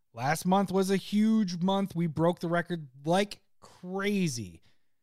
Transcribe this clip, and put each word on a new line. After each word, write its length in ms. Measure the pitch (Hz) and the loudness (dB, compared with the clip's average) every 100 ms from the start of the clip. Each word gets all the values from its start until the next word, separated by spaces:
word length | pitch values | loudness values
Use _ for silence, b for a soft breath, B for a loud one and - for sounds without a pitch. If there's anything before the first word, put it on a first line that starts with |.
| _ | _
last 320 | 113 131 160 180 | -6 -2 0 2
month 260 | 196 196 | 2 2
was 200 | 185 190 | 0 2
a 60 | 190 | 0
huge 600 | - 208 220 220 196 175 | 0 2 4 4 0 -2
month. 340 | 185 196 202 170 | 0 0 -2 -2
We 120 | 170 | -2
broke 320 | 151 170 175 | 0 0 0
the 80 | 170 | -2
record 400 | 170 170 175 143 135 147 | -2 -2 -6 -8 -10 0
like 340 | 180 208 - _ _ | 0 0 -6 _ _
crazy. 1000 | - - 180 190 202 202 175 120 92 85 _ _ _ _ | -20 -18 -10 -4 -2 0 0 -2 -10 -14 _ _ _ _